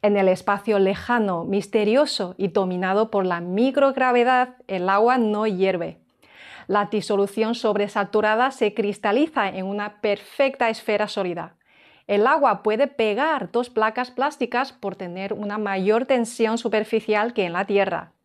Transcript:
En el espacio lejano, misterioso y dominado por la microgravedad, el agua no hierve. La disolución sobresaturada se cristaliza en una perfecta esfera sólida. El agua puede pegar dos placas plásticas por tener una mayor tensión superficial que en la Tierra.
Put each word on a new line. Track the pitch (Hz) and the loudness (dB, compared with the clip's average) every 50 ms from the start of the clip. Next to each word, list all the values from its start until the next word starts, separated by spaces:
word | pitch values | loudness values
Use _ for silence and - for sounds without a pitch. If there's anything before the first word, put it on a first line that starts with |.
En | - 208 208 | 2 2 2
el | 202 196 | 4 4
espacio | 190 185 180 - - 202 202 - 233 214 196 | 2 2 2 0 -2 -2 -2 0 0 2 2
lejano, | 196 190 196 - - - 240 240 214 196 180 165 170 | 2 2 0 -2 -2 -2 0 0 2 0 -2 -4 -2
misterioso | 175 196 202 - - - 220 208 208 226 269 302 - - - 202 175 180 | -2 -2 -2 -2 0 0 0 2 4 4 2 2 2 -2 -6 -6 -8 -6
y | - 190 190 | -4 -4 0
dominado | 160 214 190 185 180 180 190 185 190 202 220 220 | 0 0 0 0 -2 -2 -2 0 2 2 0 2
por | 220 202 190 | 0 0 0
la | 185 175 170 | 0 -2 -4
microgravedad, | 170 180 180 202 240 269 262 285 277 269 262 262 262 254 240 240 240 247 254 247 254 247 247 _ - | -4 -4 0 0 0 2 2 2 2 2 2 2 0 2 4 4 4 4 4 2 2 0 -4 _ -12
el | - 190 185 180 185 | -8 -6 -4 0 2
agua | 196 202 220 240 254 | 2 4 4 4 4
no | 254 233 214 208 208 220 | 2 2 0 0 0 0
hierve. | 220 196 180 190 190 185 175 170 160 160 _ _ _ _ _ _ _ - - - - - - - | -2 0 2 2 2 2 0 -4 -8 -10 _ _ _ _ _ _ _ -20 -20 -20 -20 -20 -20 -6
La | - 190 208 208 | 0 0 0 0
disolución | 208 - 214 - - 208 196 202 196 - 220 220 220 240 | 0 -2 -4 -2 0 0 0 0 0 0 -2 -2 -2 -2
sobresaturada | 233 - 220 208 202 208 202 - 214 202 185 - 214 208 214 214 220 247 269 | -2 0 0 0 0 -2 -2 -2 -2 -4 0 0 2 2 2 2 2 2 0
se | 269 - 247 208 208 | 0 0 -2 -2 0
cristaliza | - 208 202 196 - - 214 202 254 302 320 - 254 208 196 | -2 -4 -4 -4 -2 -2 0 2 2 0 0 0 -2 -2 -2
en | - 190 185 | -4 -6 -6
una | 190 202 208 208 214 208 _ | -6 -6 -6 -6 -8 -10 _
perfecta | - 214 202 190 - - - - 277 269 269 - 247 226 | -2 -2 -2 -2 -4 -18 -2 0 0 0 0 0 -2 -2
esfera | 220 226 - - 214 202 208 | -2 -4 -4 -2 -2 -2 -2
sólida. | 208 - 214 196 175 170 170 160 175 _ _ _ _ _ _ _ _ _ _ _ | -2 -4 -4 -4 -4 -6 -8 -10 -12 _ _ _ _ _ _ _ _ _ _ _
El | - 202 202 208 | -2 0 2 4
agua | 254 294 294 277 247 208 185 - | 4 4 4 4 2 2 2 0
puede | 214 214 220 277 | -2 0 2 0
pegar | - - - 226 214 202 214 277 320 311 269 202 170 | -2 0 -2 0 0 0 0 0 0 -2 -2 -4 -4
dos | - 233 240 247 | -4 -4 -4 -2
placas | - 220 214 220 220 247 247 247 | 0 0 0 0 0 -2 -6 -6
plásticas | - - 254 294 302 - 254 233 - 240 269 269 | -4 -2 -2 -2 -2 -4 -6 -2 -2 -4 -4 -4
por | - _ - 196 190 | -8 _ -10 -10 -8
tener | - 190 175 175 185 196 196 208 | -8 -12 -12 -10 -8 -8 -8 -6
una | 202 208 202 208 | -6 -6 -8 -6
mayor | 214 214 202 196 190 185 202 214 233 262 | -4 -4 -2 -2 0 2 2 2 2 2
tensión | 262 269 240 233 226 - - 226 214 226 | 2 2 0 0 -2 0 0 0 0 0
superficial | 226 - - 202 214 214 214 - 220 214 - 208 208 214 240 233 | -2 -2 0 0 0 0 0 -2 -2 0 0 0 0 0 0 0
que | 226 190 | -2 -2
en | 175 170 | -2 -2
la | 185 196 | -4 -2
Tierra. | 196 202 196 196 185 170 160 151 - _ _ | 2 2 2 2 2 -2 -6 -8 -10 _ _